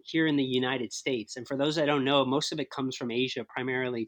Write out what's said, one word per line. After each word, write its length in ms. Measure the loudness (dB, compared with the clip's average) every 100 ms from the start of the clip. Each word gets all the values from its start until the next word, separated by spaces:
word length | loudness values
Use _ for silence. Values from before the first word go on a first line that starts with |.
here 220 | -4 0 2
in 100 | 2
the 80 |
United 480 | 2 2 0 -2 -4
States. 440 | -6 -2 -2 -4 -12
And 100 | -6
for 80 | 0
those 200 | 0 2
that 100 | 4
don't 180 | 4
know, 200 | 4 4
most 280 | 4 2 0
of 80 | -4
it 100 | -6
comes 260 | -4 -4 -4
from 140 | -4
Asia, 320 | 0 0 -2 -6
primarily 580 | -4 -2 -2 -2 -2